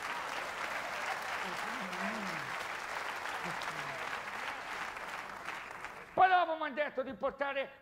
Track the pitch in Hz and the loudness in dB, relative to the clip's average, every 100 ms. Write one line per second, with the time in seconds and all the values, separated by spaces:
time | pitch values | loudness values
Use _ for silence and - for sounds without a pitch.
0 | - - - - - - - - - - | -2 -2 -2 -2 -2 -2 -2 -2 -2 -2
1 | - - - - 190 - 214 226 190 180 | -2 -2 0 -2 -2 -2 -2 -2 -2 -2
2 | 196 220 190 165 - - - - - - | 0 0 -2 -2 -2 -2 -2 -4 -2 -2
3 | - - - - - - - - - - | -2 -2 -2 -2 -2 -2 -2 -2 -4 -2
4 | - - - - - - - - - - | -2 -4 -4 -4 -4 -4 -6 -4 -4 -4
5 | - - - - - - - - - - | -6 -6 -6 -8 -6 -6 -8 -8 -8 -10
6 | - - 370 359 330 320 302 262 285 - | -2 8 10 10 8 2 0 2 0 0
7 | 262 220 269 262 277 269 262 - | -2 0 -2 2 0 0 -2 -4